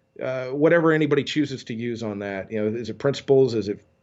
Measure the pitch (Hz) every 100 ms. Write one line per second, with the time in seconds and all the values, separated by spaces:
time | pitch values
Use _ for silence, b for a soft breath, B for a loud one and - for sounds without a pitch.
0 | _ - 127 131 127 139 156 170 160 156
1 | 147 143 131 151 147 131 - 113 120 110
2 | 110 101 101 98 92 110 107 113 113 107
3 | 143 135 - 135 131 113 98 98 _ _